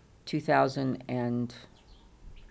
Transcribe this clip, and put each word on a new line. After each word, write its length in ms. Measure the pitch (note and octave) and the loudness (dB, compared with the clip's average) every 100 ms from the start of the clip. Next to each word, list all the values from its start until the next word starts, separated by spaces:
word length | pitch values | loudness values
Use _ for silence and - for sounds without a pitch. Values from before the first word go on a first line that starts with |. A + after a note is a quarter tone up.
| - - | -20 -20
two 160 | - D#3 | -6 -4
thousand 640 | D3+ C#3+ C3+ C3+ C3+ C3 - | 4 4 4 2 -2 -2 -2
and 460 | B2 A#2+ A#2+ A#2+ - - - - - - - - - - | -2 0 0 -2 -6 -20 -20 -20 -20 -20 -20 -18 -16 -18